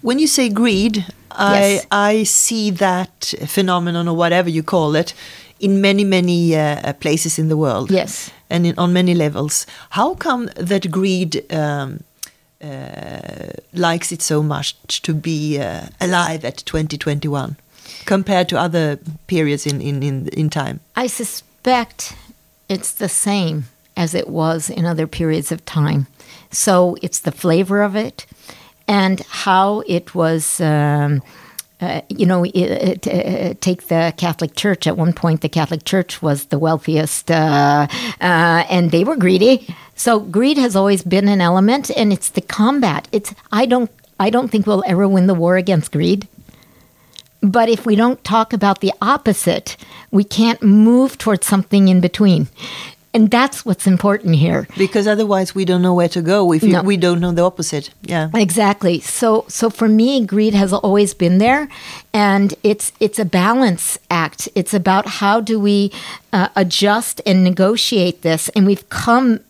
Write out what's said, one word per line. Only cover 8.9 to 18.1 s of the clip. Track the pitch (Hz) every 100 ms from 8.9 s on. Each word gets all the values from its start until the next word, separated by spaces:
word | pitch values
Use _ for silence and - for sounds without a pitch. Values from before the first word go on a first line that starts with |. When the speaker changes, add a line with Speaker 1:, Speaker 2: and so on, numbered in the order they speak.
Speaker 1:
many | 180 180
levels. | 175 151 143 151 - - - -
How | - 262
come | 370 330 247 233 -
that | 175 196 185
greed, | 165 190 185 175 156 -
um, | 160 151 143 135 151 - _ - _ _ _
uh, | 151 135 131 - - - - - - - _
likes | 175 175 170 -
it | 165
so | - 151
much | 151 147 143 - - -
to | -
be, | 156 165 156 151 143
uh, | 110 82 - -
alive | 180 180 165 160
at | 127 - -
twenty | 156 156 151
twenty-one | - 147 151 143 131 143 _ _ - -
compared | -